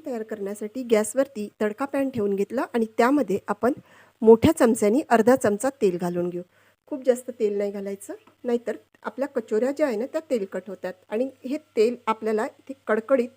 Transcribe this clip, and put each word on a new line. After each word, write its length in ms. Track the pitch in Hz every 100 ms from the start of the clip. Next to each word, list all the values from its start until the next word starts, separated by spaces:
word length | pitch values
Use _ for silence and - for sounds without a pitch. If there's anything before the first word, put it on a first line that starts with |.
तयार 180 | 311 233
करण्यासाठी 600 | 220 208 196 208 214 262
गॅसवरती 680 | 240 214 214 254 277 214 208 -
तडका 240 | 214 208
पॅन 240 | 277 277 269
ठेवून 260 | 254 202
घेतला 260 | 196 202 226 339
आणि 120 | 240 220 -
त्यामध्ये 420 | 233 294 202 196 -
आपण 260 | 208 226 320 - - - -
मोठ्या 300 | 220 226 285
चमच्याने 480 | 320 254 226 208 247 -
अर्धा 260 | 226 220
चमचा 340 | 254 214 202 262
तेल 280 | - 202 175
घालून 320 | 175 175 175
घेऊ. 140 | 175 180 _ _ _
खूप 180 | - 285
जास्त 280 | 262 240 - 247
तेल 180 | 208 202
नाही 140 | 202
घालायचं, 420 | 202 196 196 - 403 _ _
नाहीतर 340 | 247 240 240 311 _ _
आपल्या 240 | - 233 269
कचोऱ्या 440 | 247 233 214 247
ज्या 160 | 285 294
आहे 100 | 208
ना, 80 |
त्या 160 | 233 311 311
तेलकट 320 | 240 196 190 202
होतात. 260 | 185 185 185 -
आणि 200 | 220 269 -
हे 120 | 254 302
तेल 380 | _ 240 226 240 -
आपल्याला 380 | 220 220 214
इथे 280 | 247 - - - -
कडकडीत 420 | 220 - 254 240